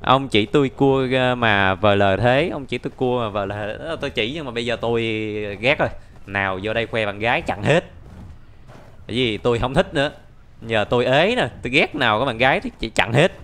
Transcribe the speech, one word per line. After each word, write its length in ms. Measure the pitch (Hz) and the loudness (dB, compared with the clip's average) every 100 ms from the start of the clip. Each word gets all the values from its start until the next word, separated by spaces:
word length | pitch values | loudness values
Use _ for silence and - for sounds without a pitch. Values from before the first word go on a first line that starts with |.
Ông 280 | - 131 135 | 2 0 2
chỉ 180 | 110 104 | 0 2
tôi 220 | 151 139 | 2 2
cua, 380 | - 139 135 131 | 2 2 4 2
ờ, 220 | 131 127 | 0 0
mà 400 | 123 117 101 98 | 2 2 2 2
V 120 | 92 104 | 2 4
L 160 | 101 101 95 | 4 4 4
thế, 300 | 117 131 170 | 4 2 2
ông 140 | - 135 | -4 -8
chỉ 120 | 123 | -8
tôi 120 | 143 - | -8 -4
cua 240 | 127 123 | -2 0
mà 80 | 113 | -2
V 200 | 101 98 | -4 -4
L 40 | |
thế. 240 | 104 104 110 | -6 -8 -8
Ờ, 160 | 147 156 | -8 -6
tôi 100 | 139 | -6
chỉ 220 | 127 110 | -2 -2
nhưng 100 | 156 | -4
mà 60 | 139 | -8
bây 160 | 117 120 | -6 -4
giờ 100 | 113 | -2
tôi 260 | 117 117 113 110 107 107 104 101 | 0 0 0 -2 -4 -6 -8 -4
ghét 180 | 113 151 | -2 0
rồi. 100 | 131 - - - - | -2 -4 -18 -20 -8
Nào 340 | 98 98 95 | -2 -2 -2
vô 100 | 101 | -2
đây 140 | 110 113 | -2 -2
khoe 200 | 117 107 | -2 -2
bạn 120 | 101 | -2
gái 240 | 110 139 | 0 0
chặn 200 | 165 90 | -2 -4
hết. 220 | 113 156 - - - - - - - - - - - - - | 2 2 0 -18 -20 -18 -18 -20 -20 -20 -20 -20 -20 -20 -6
Cái 100 | 113 | 0
gì 200 | 127 101 | 0 0
tôi 220 | 123 117 | 0 0
không 160 | 123 | 0
thích 200 | 139 190 | 0 0
nữa. 160 | 147 143 - - - - - 113 | 0 -2 -4 -20 -20 -20 -18 -2
Giờ 180 | 113 | 0
tôi 200 | 101 123 | 2 2
ế 300 | 120 135 180 247 | 4 4 2 2
nè, 120 | 143 - | -2 -4
tôi 80 | 127 | 2
ghét 240 | 131 202 | 4 4
nào 240 | - 123 107 | 0 2 2
có 60 | |
bạn 140 | 135 113 | 0 2
gái 220 | 127 165 | 2 2
thì 100 | 240 - | -2 -8
chỉ 120 | 113 | -8
chặn 220 | - 95 | -2 0
hết. 200 | 117 170 - | 4 2 0